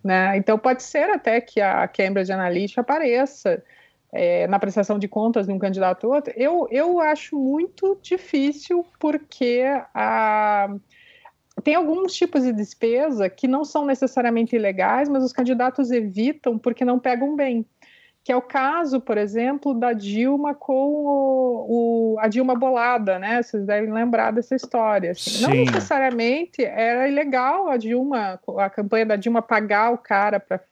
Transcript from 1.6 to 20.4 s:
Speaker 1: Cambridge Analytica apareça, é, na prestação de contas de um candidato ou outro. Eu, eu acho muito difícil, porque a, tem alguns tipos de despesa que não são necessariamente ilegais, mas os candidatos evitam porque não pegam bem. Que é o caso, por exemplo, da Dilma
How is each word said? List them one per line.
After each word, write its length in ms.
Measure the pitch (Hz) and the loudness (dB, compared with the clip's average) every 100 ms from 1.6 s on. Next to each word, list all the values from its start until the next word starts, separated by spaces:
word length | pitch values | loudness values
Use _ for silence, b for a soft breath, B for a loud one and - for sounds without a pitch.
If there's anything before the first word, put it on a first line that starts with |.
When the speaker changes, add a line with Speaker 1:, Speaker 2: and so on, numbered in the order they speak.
| 196 - 185 | 2 2 -2
Speaker 1:
Cambridge 440 | - 190 196 185 | 0 0 0 -2
Analytica 500 | 190 180 175 196 - | -2 -2 -2 -2 -4
apareça, 800 | 240 302 294 240 269 - 196 170 b b b b _ | -2 0 2 0 0 -2 -2 -2 b b b b _
é, 340 | - 175 175 175 | -2 0 2 2
na 120 | 196 | 0
prestação 380 | 202 208 196 208 | 0 -2 -2 -2
de 100 | 196 | -2
contas 400 | 214 226 233 196 | -2 0 0 -2
de 40 | |
um 80 | 190 | -2
candidato 480 | 196 190 185 185 220 | -2 0 0 0 0
ou 60 | |
outro. 180 | 285 285 226 | 0 -2 -2
Eu, 300 | 269 349 - | 0 0 0
eu 300 | 247 330 349 | 0 0 2
acho 360 | 311 302 - 294 | 0 -2 -4 -4
muito 600 | 262 294 359 - 381 392 | -2 0 -4 -2 -2 -2
difícil, 840 | - 370 - 285 277 294 - 349 349 _ | -4 -6 -2 -2 0 -4 -2 -2 -2 _
porque 640 | 294 302 311 - 240 240 262 277 - | -2 -2 -6 -4 0 2 0 -2 -4
a, 760 | - 220 220 220 214 214 208 202 202 _ B B B B _ _ - | -4 -2 0 0 2 2 2 0 -4 _ B B B B _ _ -4
tem 120 | - | 0
alguns 380 | 320 311 339 381 | 2 0 0 -2
tipos 300 | - 359 285 | -2 0 0
de 100 | 254 | 0
despesa 760 | 214 208 - 226 240 311 233 190 | -2 -6 -2 0 2 0 0 -2
que 180 | - 254 | -2 -2
não 180 | 269 | -2
são 200 | 294 302 | -2 -2
necessariamente 720 | 285 269 262 269 240 233 226 | 0 0 0 0 0 0 0
ilegais, 540 | 233 202 190 196 233 294 | 0 0 0 0 2 2
mas 140 | 269 | 0
os 100 | 254 | 0
candidatos 580 | - 247 240 254 262 247 | 0 0 2 0 0 0
evitam 680 | 240 214 190 240 302 254 220 | 0 -2 -2 -2 0 -4 -2
porque 280 | 247 233 | -2 0
não 140 | 247 247 | 0 0
pegam 360 | 254 240 277 | 0 -2 -2
bem. 300 | 302 269 233 220 _ b b b _ | -2 -2 -2 -6 _ b b b _
Que 80 | - | -2
é 40 | |
o 60 | 254 | -2
caso, 600 | 254 277 269 330 311 262 | 0 -2 0 0 -2 -2
por 160 | 247 208 | -2 -2
exemplo, 560 | 208 220 247 277 285 | -2 -2 -2 -2 -2
da 180 | 233 240 | 0 0
Dilma 640 | 226 202 208 254 285 | -2 -4 0 0 0